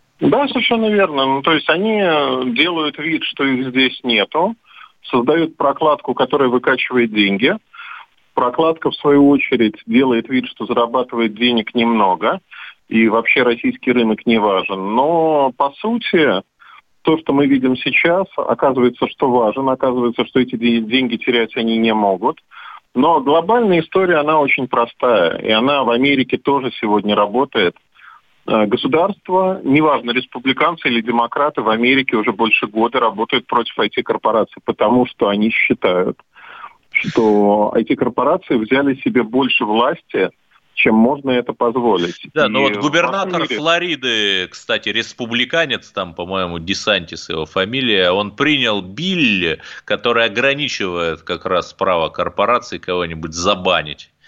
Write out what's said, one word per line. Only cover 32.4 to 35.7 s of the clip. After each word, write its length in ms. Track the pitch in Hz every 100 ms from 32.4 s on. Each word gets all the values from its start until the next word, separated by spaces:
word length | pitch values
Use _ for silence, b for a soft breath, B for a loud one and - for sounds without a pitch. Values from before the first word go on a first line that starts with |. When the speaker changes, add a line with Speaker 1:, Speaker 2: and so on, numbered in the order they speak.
| 135 - 110
Speaker 1:
года 340 | 107 117 127
работают 460 | 117 101 113 135 -
против 320 | 120 117 -
ай 120 | 107
ти-корпораций, 720 | - - 110 113 110 95 - -
потому 400 | 110 110 123 123
что 220 | - 107
они 240 | 101 110
считают, 640 | - -